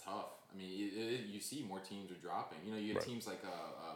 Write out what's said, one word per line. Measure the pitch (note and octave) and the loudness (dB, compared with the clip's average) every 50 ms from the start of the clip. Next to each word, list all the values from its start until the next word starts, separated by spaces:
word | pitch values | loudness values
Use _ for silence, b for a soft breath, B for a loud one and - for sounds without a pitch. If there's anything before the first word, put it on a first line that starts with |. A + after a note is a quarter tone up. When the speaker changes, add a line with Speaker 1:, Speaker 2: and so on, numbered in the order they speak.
| - | -2
Speaker 1:
tough. | F#2+ G2 G#2 - - - - - - F#2 | -2 0 0 0 -2 -6 -10 -12 -10 -8
I | F#2+ | -6
mean, | F#2+ F#2 | -4 -2
it, | F#2 F#2+ G#2 G2+ F#2+ G#2+ | 0 2 2 2 4 2
it, | A2+ A2+ A#2+ B2+ A2 G2+ | 4 4 4 2 2 0
you | G2+ G#2 | -2 -2
see | F#2+ - C3 D3 C#3 G2+ | -2 -2 0 0 0 0
more | F#2+ F#2+ | -2 -2
teams | F#2+ - G#2+ G2+ G2 F2+ | -2 -4 -4 -4 -4 -4
are | F2+ E2 | -6 -6
dropping. | D#2 F2 E2+ G2+ - - - D#2 E2 | -2 0 0 0 0 0 -2 -4 -2
You | G#2 A2 | 0 2
know, | G#2+ | 2
you | G#2 G#2+ G#2+ | 4 6 6
have | - | 6
Speaker 2:
Right. | - | 4
Speaker 1:
teams | - A#2+ A#2 G#2 G#2 | 4 2 0 0 -2
like, | F#2 F#2 F#2+ | -2 -2 -2
uh, | F#2+ | -2
uh, | F2+ E2+ E2 D#2+ D#2+ - E2 E2 E2+ | -2 -2 -2 -4 -4 -4 -4 -4 -6